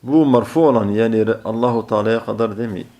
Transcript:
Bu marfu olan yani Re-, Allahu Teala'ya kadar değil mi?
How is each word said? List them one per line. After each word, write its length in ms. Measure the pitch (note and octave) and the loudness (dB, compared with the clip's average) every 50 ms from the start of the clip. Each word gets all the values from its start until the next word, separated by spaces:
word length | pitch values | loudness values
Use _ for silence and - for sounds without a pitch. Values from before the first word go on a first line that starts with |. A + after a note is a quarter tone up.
| - | -4
Bu 220 | A#2+ C#3+ D#3+ D#3 | 2 2 2 4
marfu 420 | C#3+ B2+ A#2+ A2+ G#2 - E3 E3 D3+ | 6 4 2 2 2 0 2 4 4
olan 200 | B2+ A#2 G#2 G2+ | 4 2 0 0
yani 280 | G2+ G#2+ A2+ A#2 A2+ | 0 0 0 0 2
Re-, 220 | A2 A2 G#2+ A2+ - - | 0 0 0 -2 -4 -4
Allahu 420 | - A2 A2+ A#2+ B2 A#2 A#2 G#2+ - | -8 -4 -2 -2 0 -2 -2 -4 -2
Teala'ya 380 | A2+ G#2+ G#2 A2 A2+ A#2 A2+ | -2 -2 0 0 -2 -2 -4
kadar 320 | - G#2+ G#2 A2+ A2 G#2 G2+ | -6 -4 -4 -4 -4 -4 -8
değil 120 | A#2+ A2+ | -8 -8
mi? 140 | G2+ F2 - - _ | -8 -10 -12 -14 _